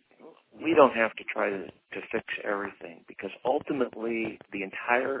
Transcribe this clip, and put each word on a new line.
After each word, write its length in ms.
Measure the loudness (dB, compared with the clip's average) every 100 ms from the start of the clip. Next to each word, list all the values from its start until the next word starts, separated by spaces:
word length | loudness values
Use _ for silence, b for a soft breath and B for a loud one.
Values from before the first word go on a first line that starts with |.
| _ _ -20 -20 _ -6
we 120 | 4
don't 200 | 8 8
have 200 | 8 0
to 100 | -2 -8
try 180 | -2 -2
to, 160 | -2 -8
to 340 | -16 _ -12 -6
fix 140 | -6 -6 -8
everything, 600 | -4 -4 -4 -10 -16 -18 -20
because 240 | -12 -12 -4
ultimately 920 | 0 0 0 -2 -2 -4 -4 -2 -4 -8 -10
the 100 | -8
entire 580 | -8 -6 0 2 2 -4